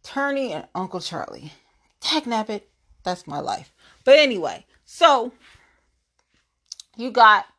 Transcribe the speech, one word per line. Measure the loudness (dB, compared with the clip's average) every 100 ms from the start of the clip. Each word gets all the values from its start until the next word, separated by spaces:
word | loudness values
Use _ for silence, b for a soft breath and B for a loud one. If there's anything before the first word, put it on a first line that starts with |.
Attorney | -10 -6 -4 -4 -6
and | -8 -12 -10
Uncle | -10 -10
Charlie. | -10 -10 -12 -14 -20 _ _ _ _ _
Dagnabbit, | -4 -4 -2 -6 -4 -10 _ _ _ _
that's | -8 -8 -10
my | -10
life. | -8 -10 -12 _ b b
But | 4 6
anyway, | 6 0 -6 -10 _ _
so | _ 2 4 4 0 _ b b b b b _ _ _ _ _ _ _ _ -20 -20 -12
you | -6
got | 4 6 6 0